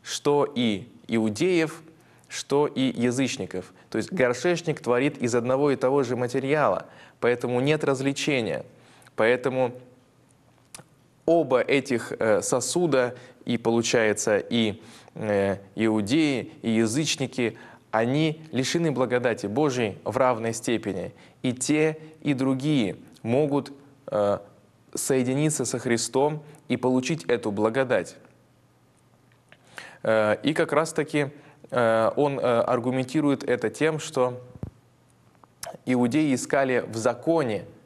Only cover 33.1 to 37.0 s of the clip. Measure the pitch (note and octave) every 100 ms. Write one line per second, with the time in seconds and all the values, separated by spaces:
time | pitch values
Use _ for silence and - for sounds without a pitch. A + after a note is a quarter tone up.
33.1 | D#3 D3 C3+ - B2 A2 - D#3 D#3 -
34.1 | C3+ B2+ B2 - - - _ _ _ _
35.1 | _ _ _ - _ - - - B2+ A#2+
36.1 | C#3+ D3+ B2+ - C3+ C3+ B2 - A2